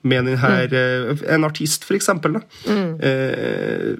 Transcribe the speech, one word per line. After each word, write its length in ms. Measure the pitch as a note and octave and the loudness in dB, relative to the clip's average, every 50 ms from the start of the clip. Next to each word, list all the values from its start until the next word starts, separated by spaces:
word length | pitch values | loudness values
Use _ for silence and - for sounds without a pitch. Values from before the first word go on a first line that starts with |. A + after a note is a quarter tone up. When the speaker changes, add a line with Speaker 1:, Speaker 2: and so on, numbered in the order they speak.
| - | 0
Speaker 1:
med 200 | C3 C3 B2+ B2+ | 0 2 2 2
den 140 | C3 C3 B2+ | 0 0 2
her, 300 | C3 C3 B2+ B2+ B2+ B2+ | 2 2 4 2 2 0
Speaker 2:
Mm. 500 | C3 B2+ B2+ B2+ B2+ B2+ B2 A2+ D3+ D3+ - | 0 0 2 2 0 0 0 -2 -2 -2 0
Speaker 1:
eh, 80 | - D#3+ | 2 2
en 100 | D#3 D#3 | 2 2
artist 400 | D#3 D3+ - D3+ D3+ - - - | 2 0 -2 -2 -2 -2 -4 -2
for 100 | - F#3+ | -2 -2
eksempel, 400 | G3+ - - G3 D#3+ - D#3 D#3+ | 0 2 0 0 0 0 -2 -2
da. 60 | A3 - - - - - A#3+ | -2 -6 -8 -20 -10 -2 -2
Speaker 2:
Mm. 320 | G#3 G3+ F#3+ E3 D#3+ D#3 D3+ | 0 0 0 -2 -4 -2 0
Speaker 1:
Eh, 920 | C3+ C3+ C3 C3+ B2+ B2+ - - - G#1+ G1+ G1+ A1 A1 G1+ - - - - | 0 0 2 0 -2 -2 -2 -2 -2 -2 -2 -2 -2 -2 -2 -2 -4 -4 -4